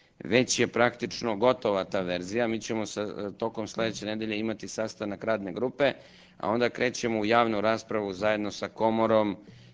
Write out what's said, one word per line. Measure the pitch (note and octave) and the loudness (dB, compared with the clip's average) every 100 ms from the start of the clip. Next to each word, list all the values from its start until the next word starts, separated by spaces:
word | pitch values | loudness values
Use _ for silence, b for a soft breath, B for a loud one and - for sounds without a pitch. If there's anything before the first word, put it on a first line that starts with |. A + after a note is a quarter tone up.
| b b | b b
Već | - A#2+ B2 - | 0 2 2 2
je | A2+ | 0
praktično | A2+ A#2+ - A#2+ - A#2+ G2+ | 4 2 2 -6 -4 -4 2
gotova | B2 B2+ A2 G2 | 2 4 2 0
ta | F2+ G2+ | 0 -2
verzija. | F2+ F2 F2+ A2 A#2 | -2 -4 -2 -2 0
Mi | A2+ | -2
ćemo | - A2+ G2+ | -4 -4 -4
sa, | - G#2 - G2+ | -6 -6 -6 -8
tokom | F#2 A2 A2+ G#2+ | -6 -6 -4 -6
sledeće | - A2+ - G2+ | -2 -4 -4 -6
nedelje | G#2+ A2 G#2 | -4 -4 -2
imati | A2 G#2+ G2 | -4 -4 -8
sastanak | - A2 - G#2 G2 | -6 -6 -4 -8 -4
radne | A2 A2 G2 | -2 -2 -2
grupe, | F2 B2+ - C#3 - B B B B | -4 -4 2 0 0 B B B B
a | F#2 | -2
onda | A#2 A#2+ | 2 0
krećemo | - B2 A2+ A#2+ A2+ | 2 -2 0 0 0
u | |
javnu | G#2 A#2 A#2 G#2 | 4 4 4 2
raspravu | G#2+ A2+ - A2 G2+ | 2 0 -2 -4 -2
zajedno | F2+ G#2+ G#2+ G#2 | 0 0 0 -2
sa | - G2 | -6 -8
komorom, | - A2 A2+ A2+ A2 G#2 F#2+ B B B | 0 2 4 4 4 4 -2 B B B